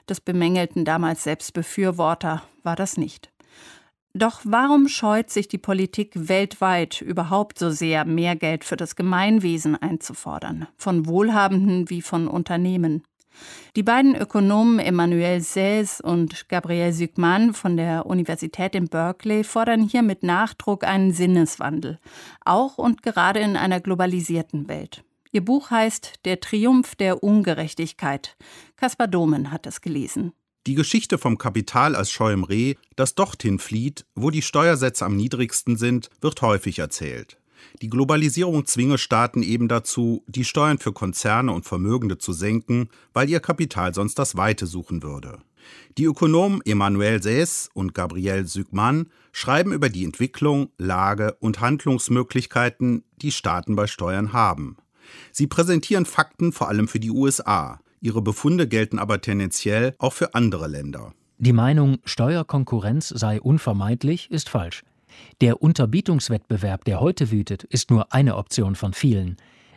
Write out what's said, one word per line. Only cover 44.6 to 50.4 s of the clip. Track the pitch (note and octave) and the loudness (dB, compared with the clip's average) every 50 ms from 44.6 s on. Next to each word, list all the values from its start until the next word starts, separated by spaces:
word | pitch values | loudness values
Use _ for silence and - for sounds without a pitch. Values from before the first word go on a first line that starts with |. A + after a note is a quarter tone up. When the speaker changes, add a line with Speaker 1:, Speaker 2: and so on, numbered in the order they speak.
| G#2 | -4
Speaker 2:
suchen | F2 F2 F2+ E2 - - E2+ D2 | -8 -8 -8 -8 -6 -8 -8 -8
würde. | D2+ C#2+ C#2 C#2+ C#2 - - - _ _ _ _ - - - - _ - - | -8 -12 -12 -14 -16 -18 -18 -20 _ _ _ _ -20 -20 -20 -20 _ -4 0
Die | D3 | 0
Ökonomen | D#3+ C#3+ - F3 D#3 D#3 E3 F#3 G3+ G3 F#3+ - | 0 2 2 2 4 4 4 4 4 2 0 0
Emmanuel | A2 G#2 G2+ G2+ G2+ G2+ G2 G#2 G#2+ A2+ G#2+ F2+ | 0 2 2 4 2 2 2 2 2 2 2 0
Saez | G#2 A2+ C3+ E3+ F3 - - - - - | 0 0 0 0 0 -2 -6 -8 -8 -6
und | - F#2+ F#2 - | -6 -6 -4 -4
Gabriel | - F2+ F2 E2 F#2 F#2 G2 F#2+ G2 G2 | -4 -6 -4 -4 -4 -2 -2 -2 -2 -2
Zucman | E2+ - G2 G2 - - F#2+ G#2+ A#2+ C#3 D#3+ E3 - _ _ _ _ - | -4 -4 -6 -8 -4 -2 0 0 2 2 0 -2 -4 _ _ _ _ -12
schreiben | - - - C3 D#3 F3+ G3+ F#3 | -8 -2 0 2 2 2 0 0
über | D3+ C#3+ B2+ | 0 0 -2
die | G2+ F2 F#2 | -2 -2 -6
Entwicklung, | E2 D#2 - B2+ B2+ - - | -6 -4 -4 -4 -4 -2 -2